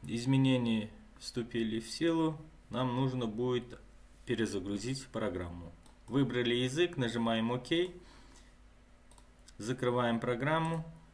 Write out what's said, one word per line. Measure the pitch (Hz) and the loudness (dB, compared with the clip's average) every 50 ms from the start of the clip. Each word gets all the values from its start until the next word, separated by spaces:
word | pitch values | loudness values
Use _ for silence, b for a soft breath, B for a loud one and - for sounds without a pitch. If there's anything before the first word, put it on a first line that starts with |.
| - | -6
изменения | 69 107 117 120 135 135 135 135 131 131 127 120 117 113 110 104 107 - - - - - - | -4 -4 -2 0 2 4 4 6 6 4 4 4 2 2 0 0 -4 -10 -16 -20 -20 -20 -14
вступили | - - - 127 117 117 - 117 113 110 110 113 | -14 -8 -6 -6 -6 -2 0 0 0 0 0 -4
в | 113 - | -4 -6
силу, | - - 160 170 165 165 160 160 156 147 - - - - - - | -4 0 2 2 4 4 2 0 0 -4 -12 -18 -20 -20 -16 -8
нам | 104 117 131 127 120 | -2 -2 0 0 2
нужно | 127 135 131 127 127 120 113 | 2 0 0 0 0 -2 -2
будет | 104 110 123 123 123 123 117 - 104 - - - - - - - - - - | -2 0 0 2 0 0 -2 -4 -14 -18 -18 -20 -20 -20 -20 -20 -20 -20 -2
перезагрузить | - 123 107 113 101 - 98 90 98 101 101 107 123 135 135 - - | -2 0 2 2 0 0 -2 -2 -2 -4 -2 -2 -4 -6 -6 -8 -8
программу. | - 113 110 101 90 90 87 87 85 87 87 - - - - - - - - - | -4 -2 -2 -2 -2 -4 -6 -6 -8 -10 -12 -14 -16 -18 -20 -20 -20 -20 -12 -2
Выбрали | 110 135 139 117 117 123 120 117 120 | 2 2 2 4 2 2 2 4 4
язык, | 120 127 127 131 160 175 175 175 | 2 2 0 2 2 0 0 2
нажимаем | - 127 117 110 120 117 117 113 113 110 117 | 0 -2 0 0 0 2 2 2 2 2 0
«ОК». | 123 127 - - 165 165 180 180 180 - B B B B B B B B B B B B - - - - - - - - - - - - - - - - - - - - | 0 -2 -2 0 0 0 0 0 -4 -14 B B B B B B B B B B B B -20 -20 -20 -20 -20 -20 -20 -20 -20 -20 -20 -20 -20 -20 -20 -20 -20 -20 -14 -10
Закрываем | 104 110 131 131 131 123 120 123 120 117 117 117 | -6 -6 -4 0 0 2 2 4 2 2 2 2
программу. | 110 120 123 113 135 143 160 160 160 165 165 165 160 - - - - - | 0 0 0 0 0 2 2 2 2 0 -2 -4 -4 -8 -12 -18 -20 -20